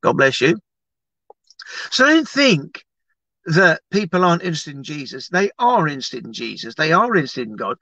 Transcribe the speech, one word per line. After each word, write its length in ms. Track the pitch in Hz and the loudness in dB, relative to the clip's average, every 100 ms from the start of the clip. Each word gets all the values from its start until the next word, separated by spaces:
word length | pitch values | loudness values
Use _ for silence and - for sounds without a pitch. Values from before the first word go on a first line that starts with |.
God 160 | - 107 | 0 2
bless 240 | 135 135 | 2 2
you. 160 | 131 208 _ _ _ _ _ _ _ - _ _ - - - | 0 0 _ _ _ _ _ _ _ -20 _ _ -18 -16 -8
So 140 | - | 2
don't 220 | 262 320 294 | 4 4 2
think 560 | 262 277 170 143 - _ _ _ _ _ _ | 2 4 4 0 -16 _ _ _ _ _ _
that 360 | - 165 185 156 _ | -2 4 4 2 _
people 340 | 196 202 180 | -2 0 2
aren't 180 | 180 170 | 2 2
interested 320 | 185 156 - | -2 -6 -8
in 80 | 139 | -14
Jesus. 460 | 139 151 127 127 - | -12 -12 -12 -14 -4
They 220 | 180 196 - | -2 -2 0
are 300 | 240 247 160 | 2 2 0
interested 380 | 139 120 127 | -2 -8 -10
in 80 | 113 | -12
Jesus. 420 | 113 117 107 113 | -10 -10 -8 -12
They 160 | 117 151 | -4 2
are 240 | 170 233 | 2 4
interested 320 | 165 135 - 117 | 0 0 -6 -8
in 80 | |
God. 220 | 104 101 123 | -8 -8 -6